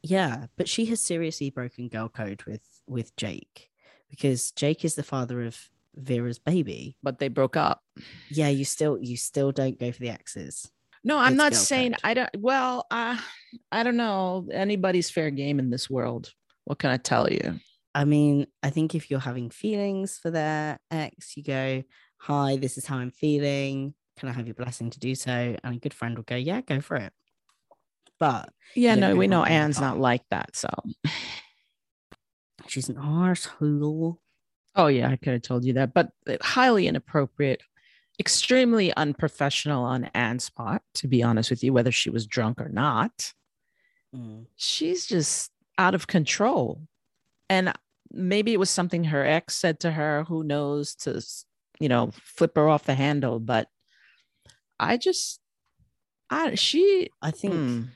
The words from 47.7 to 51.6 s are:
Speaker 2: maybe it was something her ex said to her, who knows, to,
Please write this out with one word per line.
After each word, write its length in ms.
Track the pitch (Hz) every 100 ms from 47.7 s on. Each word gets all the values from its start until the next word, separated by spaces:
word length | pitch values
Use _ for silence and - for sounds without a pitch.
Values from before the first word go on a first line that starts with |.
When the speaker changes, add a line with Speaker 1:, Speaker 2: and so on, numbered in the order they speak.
| - _ _ _
Speaker 2:
maybe 420 | - 180 208 214
it 60 | 214
was 100 | 190
something 340 | - 175 170
her 200 | 160 147
ex 320 | 139 160 - -
said 240 | 175 156
to 120 | 170
her, 320 | 156 151 147
who 200 | 160 160
knows, 500 | 156 143 143 147 147 -
to, 260 | - - - - - _